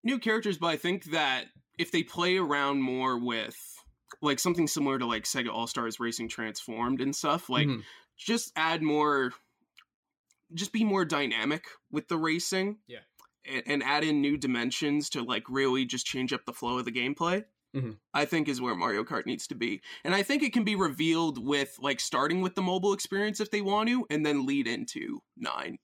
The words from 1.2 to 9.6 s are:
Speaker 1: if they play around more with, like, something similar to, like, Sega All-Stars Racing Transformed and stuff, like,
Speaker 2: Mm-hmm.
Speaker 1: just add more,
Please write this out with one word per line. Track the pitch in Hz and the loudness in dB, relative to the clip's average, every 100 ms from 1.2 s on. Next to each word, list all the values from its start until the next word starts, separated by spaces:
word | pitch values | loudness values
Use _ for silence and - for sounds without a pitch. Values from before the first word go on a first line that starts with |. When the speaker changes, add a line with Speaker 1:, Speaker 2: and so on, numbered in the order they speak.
| 147 127 - - _ - | 2 2 -2 -14 _ -4
Speaker 1:
if | 165 | 0
they | 175 | 0
play | 160 - 175 185 | 0 0 4 4
around | 170 143 139 139 | 4 2 4 4
more | 131 127 131 123 | 2 2 2 2
with, | 120 113 110 - - - - _ _ - | 0 -2 -4 -10 -16 -18 -20 _ _ -2
like, | 151 139 | 0 2
something | 185 170 156 | 2 2 2
similar | - 139 135 | 2 0 0
to, | 123 | 0
like, | 113 | -2
Sega | 110 139 117 | -2 -2 -2
All-Stars | 113 117 - 117 110 | -2 -4 -2 -4 -2
Racing | 117 113 113 | -4 -4 -6
Transformed | - 110 107 - 113 120 131 | -6 -6 -8 -8 -2 0 0
and | 135 | 0
stuff, | 139 156 160 - | -2 0 0 0
like, | 123 147 | 2 2
Speaker 2:
Mm-hmm. | 120 104 - _ _ | 0 -8 -20 _ _
Speaker 1:
just | - - - | -2 -2 0
add | - 160 165 | 0 0 2
more, | 156 147 151 139 127 - _ _ | 2 4 4 4 2 -4 _ _